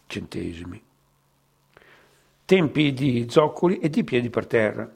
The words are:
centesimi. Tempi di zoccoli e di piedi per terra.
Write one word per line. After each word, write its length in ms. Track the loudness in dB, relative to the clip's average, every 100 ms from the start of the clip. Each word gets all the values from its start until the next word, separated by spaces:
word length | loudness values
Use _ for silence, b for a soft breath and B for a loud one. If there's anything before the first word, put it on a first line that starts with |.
| -12
centesimi. 760 | -10 -8 -8 -8 -8 -12 -16 _ _ _ _ _ _ _ _ _ -20 b b b b b b
Tempi 480 | 4 4 4 2 2
di 360 | 2 0 0 2
zoccoli 480 | 2 2 2 0 2
e 120 | -2
di 140 | -2
piedi 260 | 0 -2 -2
per 180 | -4 0
terra. 440 | 0 0 -2 -10